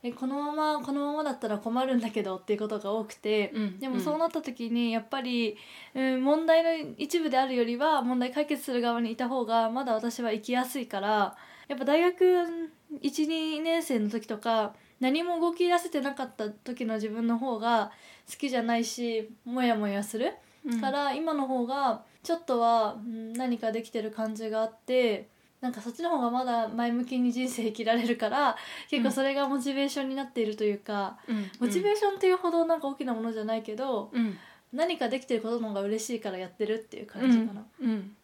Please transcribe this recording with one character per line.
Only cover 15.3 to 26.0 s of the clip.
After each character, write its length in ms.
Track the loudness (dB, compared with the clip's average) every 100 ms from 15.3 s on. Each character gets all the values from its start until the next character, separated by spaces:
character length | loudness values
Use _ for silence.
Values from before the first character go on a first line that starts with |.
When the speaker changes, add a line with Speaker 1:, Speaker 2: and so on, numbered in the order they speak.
| 2
Speaker 1:
動 140 | 0
き 160 | 2 4
出 100 | 4
せ 120 | 2
て 100 | -2
な 140 | -2
か 100 | -4
っ 60 | -8
た 140 | -6 -6
時 380 | -6 -10 -6 -4
の 80 |
自 160 | -2 -4
分 160 | -2 0
の 100 | 0
方 220 | 0 -2
が 340 | 2 2 2 -6 -20 -20 -20
好 80 | -6
き 100 | -2
じ 80 | 0
ゃ 60 |
な 160 | 2 0
い 60 | 0
し、 420 | -2 -2 -2 -4 -12
モ 180 | -8 0
ヤ 120 | 2
モ 120 | 4 2
ヤ 140 | -2
す 160 | -4 -2
る 140 | -2 -4 -18 _ -4 -2
か 100 | 0
ら、 160 | 0 0
Speaker 2:
う 60 |
ん。 20 | 0
Speaker 1:
今 180 | -2
の 120 | -2 0
方 200 | 0 0
が 360 | 0 0 0 -6 _
ち 100 | -4
ょ 40 | -4
っ 80 |
と 160 | 0 2
は、 340 | 6 4 2
う 40 | -2
ん、 340 | -8 -8 -8
何 240 | -4 -2 0
か 140 | 0
で 100 | -2
き 80 | -4
て 100 | -6
る 100 | -6
感 240 | -4 -6
じ 140 | -4 -4
が 140 | -2
あ 20 |
っ 100 | -2
て、 540 | -4 0 2 4 2 -4 _ _ _
な 60 | -8
ん 20 |
か 80 | -6
そ 80 | -10
っ 40 |
ち 80 | -4